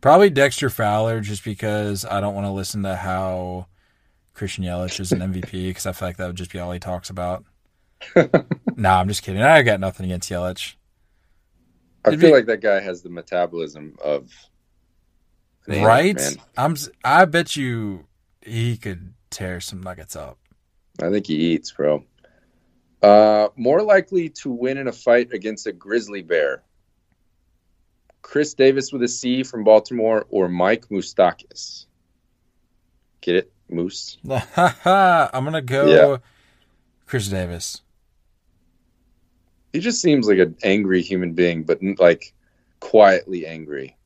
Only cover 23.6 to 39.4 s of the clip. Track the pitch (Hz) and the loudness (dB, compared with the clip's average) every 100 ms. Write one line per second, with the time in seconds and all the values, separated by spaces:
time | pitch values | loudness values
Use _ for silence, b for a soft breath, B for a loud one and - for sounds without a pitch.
23.6 | 120 160 214 196 185 190 160 - 143 120 | 0 2 4 2 4 -4 -4 -10 -10 -4
24.6 | 123 135 135 113 - 120 120 117 98 107 | -4 -4 -6 -4 2 4 2 -6 -8 -8
25.6 | 113 90 98 117 101 101 82 85 73 65 | -10 -12 -4 -4 -4 -12 -4 0 0 -4
26.6 | _ _ _ _ _ _ _ _ _ _ | _ _ _ _ _ _ _ _ _ _
27.6 | _ _ _ _ _ _ - 143 151 151 | _ _ _ _ _ _ -6 -4 -4 4
28.6 | 135 135 135 120 120 - 127 131 127 117 | 4 4 -2 -4 -4 -4 -4 -4 -4 -4
29.6 | 107 107 - 123 113 110 - 101 90 87 | 4 4 2 -6 -2 -2 -4 -4 -4 -2
30.6 | 92 113 _ 101 - - 90 - - - | -2 -2 _ -10 -8 0 0 0 -16 -20
31.6 | - - - _ _ _ _ _ _ _ | -20 -20 -20 _ _ _ _ _ _ _
32.6 | _ _ _ _ _ _ - 90 - _ | _ _ _ _ _ _ -2 -2 -4 _
33.6 | _ 85 90 - - - - 131 - - | _ -8 -8 -10 -18 -18 -8 -6 -4 0
34.6 | 175 - - 196 185 170 139 127 135 160 | 0 0 0 4 4 4 2 -2 -6 -6
35.6 | 127 135 143 156 147 135 _ _ _ _ | -4 2 6 6 6 4 _ _ _ _
36.6 | _ _ _ _ _ 131 98 98 90 85 | _ _ _ _ _ -6 -4 -6 -6 -8
37.6 | - - _ _ _ _ _ _ _ _ | -12 -14 _ _ _ _ _ _ _ _
38.6 | _ _ _ _ _ _ _ _ | _ _ _ _ _ _ _ _